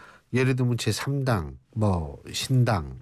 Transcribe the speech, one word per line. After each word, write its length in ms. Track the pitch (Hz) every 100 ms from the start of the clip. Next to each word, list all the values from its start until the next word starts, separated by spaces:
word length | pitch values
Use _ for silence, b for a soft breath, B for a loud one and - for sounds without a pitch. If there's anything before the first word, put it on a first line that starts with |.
| B B _
예를 220 | 120 131 127
들면 200 | 123 120
제삼당, 760 | - 104 - 139 131 110 76 65 _
뭐 440 | - 107 90 76 71 -
신당, 640 | - - 131 120 101 71 64